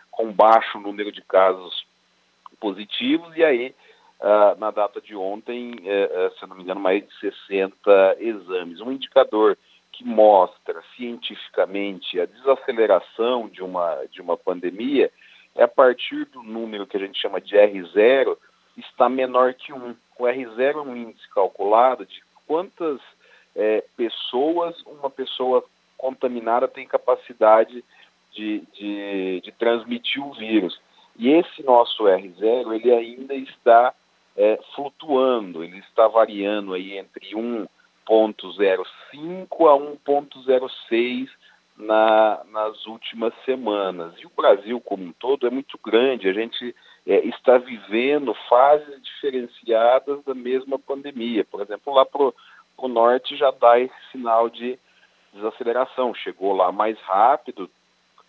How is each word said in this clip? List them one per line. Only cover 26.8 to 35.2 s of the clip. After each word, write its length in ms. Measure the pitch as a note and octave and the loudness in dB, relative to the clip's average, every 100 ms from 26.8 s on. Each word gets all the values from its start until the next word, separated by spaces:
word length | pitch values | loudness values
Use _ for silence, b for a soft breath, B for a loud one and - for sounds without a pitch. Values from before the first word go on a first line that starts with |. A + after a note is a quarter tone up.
| B2+ | -6
capacidade 960 | C3 - B2 - A#2+ A2 A2 A2+ B2 - b b _ _ | -4 -2 -2 -4 2 6 6 4 -4 -20 b b _ _
de, 300 | - G#2+ G#2+ - | -12 -8 -8 -10
de, 680 | - G2+ G#2 G2+ G2 F#2 F#2 | -14 -10 -8 -8 -6 -4 -6
de 100 | G#2 | -10
transmitir 720 | - A#2 A#2 A#2 A#2+ - C3+ C#3+ | -4 0 0 -4 -8 -6 -8 -8
o 80 | |
vírus. 460 | G#2+ A2 A2 F2 - _ b b - | -12 -2 0 0 -6 _ b b -4
E 140 | B2 | 2
esse 320 | E3 F#3 - | 4 2 -4
nosso 440 | C#3 A#2+ A#2 - G#2 | 4 4 4 2 2
R 260 | F#2 G2 E2+ | 2 -2 -4
zero, 340 | G#2+ B2+ A#2 | -2 0 -2
ele 180 | A2 A#2+ | -2 2
ainda 440 | A#2+ A#2 B2+ C3+ C3+ | 2 0 -12 -12 -10
está, 580 | C3 - A#2+ A#2 B2+ - _ _ _ - | -12 -2 4 6 6 -2 _ _ _ 0
eh, 240 | G#2 A2 - | 2 0 -6
flutuando, 920 | - C#3+ _ D#3+ C3 | -12 -12 _ -2 0